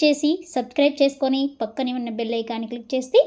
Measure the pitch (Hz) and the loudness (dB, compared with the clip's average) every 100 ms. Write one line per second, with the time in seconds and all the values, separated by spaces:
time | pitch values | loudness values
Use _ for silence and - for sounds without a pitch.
0 | 302 294 302 370 - 262 226 - 285 285 | 2 2 0 -2 -4 -6 -4 0 2 2
1 | 277 277 262 269 277 - 220 269 254 247 | 0 0 -2 0 -2 -4 -8 -6 -6 -4
2 | 233 220 226 233 226 226 220 240 233 262 | -6 -6 -4 -4 -4 -6 -6 -10 -6 -4
3 | 254 453 | 4 4